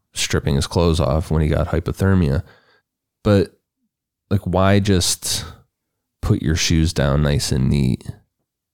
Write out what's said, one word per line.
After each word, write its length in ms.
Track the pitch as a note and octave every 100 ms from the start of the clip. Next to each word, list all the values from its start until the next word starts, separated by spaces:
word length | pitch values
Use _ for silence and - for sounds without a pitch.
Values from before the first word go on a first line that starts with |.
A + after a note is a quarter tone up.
| _
stripping 440 | - - F2 - C#2+
his 100 | -
clothes 340 | F#2 F2 E2
off 300 | D2 D#2 -
when 100 | D#2+
he 80 | D2+
got 200 | D2+ D#2+
hypothermia. 760 | E2 - - G2 F#2+ D2 C#2 - _ _ _ _ _ _ _
But, 340 | G#2+ G2+ - _ _ _ _ _ _ _ -
like, 120 | G2+
why 360 | F2+ F2+ F#2+ G2+
just 680 | G2+ F2+ - - - - - - _ _ _ _ _ -
put 220 | - G#2+
your 140 | - E2
shoes 360 | - E2+ D#2+
down 300 | D2 C#2 C#2+
nice 280 | D2 D2 -
and 200 | C2+ C2+
neat? 340 | C#2+ B1+ - - - _ _ _ _ _